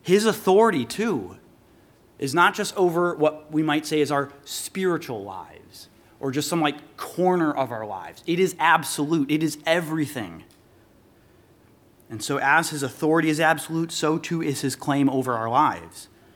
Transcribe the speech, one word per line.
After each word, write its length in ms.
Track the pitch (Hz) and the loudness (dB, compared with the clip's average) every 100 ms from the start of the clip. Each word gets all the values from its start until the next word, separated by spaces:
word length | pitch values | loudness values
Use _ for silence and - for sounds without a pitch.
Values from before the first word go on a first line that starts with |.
His 240 | - 190 | 4 4
authority, 600 | 220 202 - 185 226 170 117 | 4 0 4 6 6 2 -4
too, 500 | - 226 160 92 92 _ _ _ _ _ _ _ _ | -4 -2 -2 -6 -16 _ _ _ _ _ _ _ _
is 160 | 139 | -4
not 200 | 131 185 | 4 2
just 200 | 196 208 - | 2 -6 0
over 380 | 180 170 175 151 | 2 2 0 2
what 360 | 151 151 - | 0 0 -6
we 100 | 156 | -2
might 220 | 156 147 | 0 0
say 160 | 156 156 | 0 0
is 120 | 143 | 2
our 200 | 143 139 - | 0 -2 -8
spiritual 800 | - - - 190 185 165 - 113 | -14 -12 -10 -4 -2 -2 -4 -10
lives 640 | 98 92 85 80 - - - _ _ _ | -10 -12 -16 -20 -20 -20 -20 _ _ _
or 100 | 139 | -4
just 180 | 135 147 | -4 -2
some, 120 | 175 | 0
like, 360 | 147 147 - - | 0 -4 -14 -14
corner 560 | - - 180 180 160 | -12 0 2 2 0
of 200 | 139 131 | -2 -4
our 120 | 117 | -6
lives. 380 | 107 95 80 - - | -8 -10 -12 -14 -4
It 120 | 170 | 0
is 160 | 185 180 | 0 2
absolute. 720 | 156 165 151 - 147 165 139 | 4 4 2 -4 0 0 0
It 120 | 151 | 0
is 160 | 160 - - | 0 -2 0
everything. 760 | 170 160 160 147 131 98 82 - _ _ _ _ _ _ _ _ _ _ _ _ _ _ _ _ | 0 0 -2 -4 -4 -10 -12 -20 _ _ _ _ _ _ _ _ _ _ _ _ _ _ _ _
And 120 | 110 | -10
so 160 | - 139 | -4 0
as 300 | 135 151 165 | 4 4 2
his 140 | 151 | -4
authority 480 | 135 - 156 165 160 | -6 -2 2 2 2
is 100 | 151 | 2
absolute, 500 | 156 156 - 165 165 | 2 2 -2 -4 -4
so 280 | - 156 160 | -2 -2 -2
too 240 | 160 170 | -2 -4
is 180 | 160 139 | -4 -2
his 160 | 139 131 | -4 -4
claim 320 | - 143 139 | -2 2 2
over 240 | 131 127 | 2 -2
our 160 | 120 113 | -2 0
lives. 600 | 123 151 87 85 - - _ _ | 2 2 0 -12 -20 -20 _ _